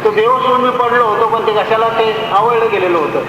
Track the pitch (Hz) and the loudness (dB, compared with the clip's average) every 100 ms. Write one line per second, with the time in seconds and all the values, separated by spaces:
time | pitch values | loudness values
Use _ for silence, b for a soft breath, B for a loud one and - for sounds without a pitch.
0 | 440 415 453 254 262 247 247 247 240 240 | 0 2 2 2 2 0 0 0 0 2
1 | 233 208 226 226 214 214 190 220 226 226 | 2 2 0 0 0 0 0 0 0 0
2 | 220 214 - 190 220 233 220 196 180 175 | -2 -2 -2 0 2 0 0 0 0 0
3 | 143 143 | -2 -4